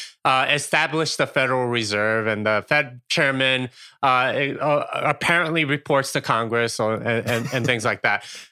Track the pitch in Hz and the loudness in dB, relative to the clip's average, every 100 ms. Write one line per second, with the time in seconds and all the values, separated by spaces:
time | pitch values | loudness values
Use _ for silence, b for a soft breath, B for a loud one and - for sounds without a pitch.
0 | B B 143 131 131 143 - 156 156 156 | B B 0 2 2 0 0 0 2 0
1 | 156 - 139 147 131 127 123 120 107 104 | -2 0 0 2 2 2 0 0 0 0
2 | 107 113 110 107 107 107 - 147 139 123 | 2 0 0 0 0 0 0 0 -2 -8
3 | - - 143 131 131 131 123 B B B | -4 0 2 2 0 0 -4 B B B
4 | 131 127 127 120 139 - 147 147 - - | 2 2 2 0 -2 -2 0 0 -2 -2
5 | 151 147 - 170 165 165 143 147 - 139 | -2 0 0 2 2 0 0 -2 0 0
6 | 135 147 - 117 113 117 117 - 110 110 | 0 -4 0 0 2 0 0 0 -2 0
7 | 113 113 120 117 117 131 113 120 117 104 | 0 -2 0 -2 -2 -2 0 0 0 0
8 | 113 101 B B B | 0 -2 B B B